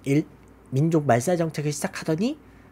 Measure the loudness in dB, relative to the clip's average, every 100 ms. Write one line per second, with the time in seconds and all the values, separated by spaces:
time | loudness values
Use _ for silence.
0 | 0 0 0 -8 -20 -20 -6 0 2 2
1 | 4 2 2 0 0 -4 -4 -4 -6 -6
2 | -4 -2 -2 -4 -14 -20 -20